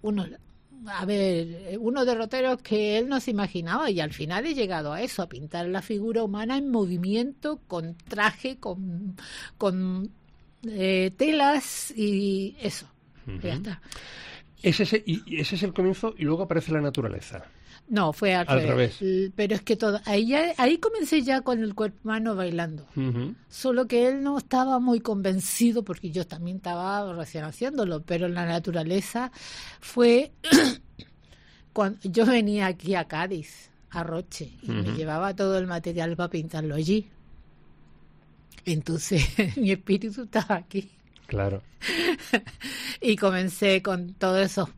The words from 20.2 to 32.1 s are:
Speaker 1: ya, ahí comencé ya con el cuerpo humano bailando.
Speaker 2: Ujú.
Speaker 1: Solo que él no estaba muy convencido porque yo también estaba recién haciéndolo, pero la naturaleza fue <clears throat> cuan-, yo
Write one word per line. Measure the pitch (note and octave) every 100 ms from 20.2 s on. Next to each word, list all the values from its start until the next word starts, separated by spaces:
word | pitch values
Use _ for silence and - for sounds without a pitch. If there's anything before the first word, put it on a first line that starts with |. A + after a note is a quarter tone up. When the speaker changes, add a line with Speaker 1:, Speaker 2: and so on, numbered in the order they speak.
| A3+
Speaker 1:
ya, | C#4 E4+ D#4+
ahí | B3+ E4
comencé | G#4+ A4+ D#4 D#4
ya | B3+ C4
con | C4 A#3+
el | A3
cuerpo | G3+ G#3+ G#3
humano | A3 A3 A3 G3
bailando. | F3+ E3+ E3+ D3+ C#3+ -
Speaker 2:
Ujú. | C3 A#2+ C3 A#3+ -
Speaker 1:
Solo | - C4 B3 B3
que | A#3+ B3
él | C#4
no | C#4 C#4+
estaba | - B3+ C4 B3+
muy | B3 A#3
convencido | A#3 G3+ F#3+ F#3+ - - A#3 A#3
porque | G3+ E3+ F#3
yo | E3 F3+
también | D#3 E3+ F#3+
estaba | F3+ F3 F#3 G3+ G3+
recién | E3+ D3+ E3
haciéndolo, | D#3 - B3 C#4+ G3+ D#3
pero | - E3+ F3
la | F3
naturaleza | E3+ E3+ E3 E3+ D#3+ F#3+ - A#3 B3+ - - - - -
fue | - A#3+ A#3+ A#3+ D4 -
<clears throat> | D#4+ D4+ C#4+ A#3+ - - - - - - - - -
cuan-, | - G3 G#3
yo | G3